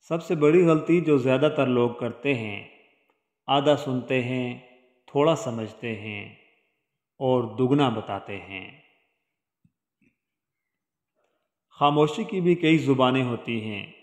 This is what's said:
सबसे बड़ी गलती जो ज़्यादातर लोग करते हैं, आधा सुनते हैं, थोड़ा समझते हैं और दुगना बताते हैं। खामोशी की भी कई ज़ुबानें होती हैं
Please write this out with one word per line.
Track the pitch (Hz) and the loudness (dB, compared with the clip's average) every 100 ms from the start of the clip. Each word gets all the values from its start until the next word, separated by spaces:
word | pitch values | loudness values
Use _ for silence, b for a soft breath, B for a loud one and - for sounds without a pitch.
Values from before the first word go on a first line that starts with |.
| _ | _
सबसे | 165 170 170 | -8 -4 2
बड़ी | 147 170 | 4 6
गलती | 170 156 156 175 | 6 4 4 2
जो | 156 143 | 4 2
ज़्यादातर | 127 131 151 151 127 | 4 2 2 2 0
लोग | 123 120 117 | 2 0 -2
करते | 117 117 143 | -8 -6 -4
हैं, | 127 107 101 104 _ _ _ _ _ _ _ - | -4 -4 -10 -16 _ _ _ _ _ _ _ -2
आधा | 139 143 139 | 0 2 0
सुनते | - 127 120 131 | -2 -6 -2 -2
हैं, | 120 127 123 123 - _ _ _ _ | -2 -6 -6 -10 -18 _ _ _ _
थोड़ा | 143 151 | 0 0
समझते | 160 131 113 110 - 120 107 | 0 -4 -8 -10 -10 -10 -8
हैं | 107 104 101 - _ _ _ _ _ _ _ _ | -10 -12 -14 -20 _ _ _ _ _ _ _ _
और | 131 127 113 107 | -2 0 -2 -2
दुगना | 127 143 135 | 0 2 2
बताते | 110 104 98 - 98 | -2 -8 -10 -10 -14
हैं। | 90 95 101 - _ _ _ _ _ _ _ _ _ _ _ _ _ _ _ _ _ _ _ _ _ _ _ _ _ _ _ _ _ - | -12 -16 -16 -20 _ _ _ _ _ _ _ _ _ _ _ _ _ _ _ _ _ _ _ _ _ _ _ _ _ _ _ _ _ 0
खामोशी | 147 147 151 226 | 2 4 2 0
की | 214 190 | -6 -2
भी | 175 | 0
कई | 175 156 160 | 2 4 4
ज़ुबानें | 131 131 127 131 | 4 2 4 2
होती | 123 113 - 117 | -2 -4 -6 -6
हैं | 107 101 - - | -6 -10 -12 -20